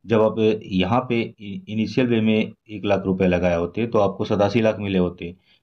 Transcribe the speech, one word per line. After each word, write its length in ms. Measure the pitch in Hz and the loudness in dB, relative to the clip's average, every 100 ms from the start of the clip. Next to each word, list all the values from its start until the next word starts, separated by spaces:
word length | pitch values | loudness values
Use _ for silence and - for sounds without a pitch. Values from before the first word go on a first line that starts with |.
| 92 | 0
जब 160 | 113 | 2
आप 380 | 110 117 107 92 | 2 2 0 0
यहाँ 360 | - 92 92 123 123 | -2 -2 0 0 0
पे 120 | 117 110 - | -2 -4 -8
इ-, 200 | 101 95 - | -14 -14 -8
इनिशियल 380 | 107 107 - 123 | -4 -2 0 2
वे 140 | 117 | 2
में 300 | 110 110 - - - | 2 2 0 -8 -16
एक 160 | 107 101 | -6 -2
लाख 180 | 98 95 | 0 0
रुपए 220 | 92 92 | 2 2
लगाए 280 | 87 90 85 | 2 2 0
होते 320 | 85 - 113 | -2 -4 -2
तो 120 | 110 | 2
आपको 260 | 98 - 104 | 2 0 -2
सतासी 360 | 101 101 117 | 0 2 2
लाख 180 | 110 101 | 2 0
मिले 200 | 101 95 | -2 0
होते, 360 | 90 - 87 - _ _ | 0 -4 -14 -14 _ _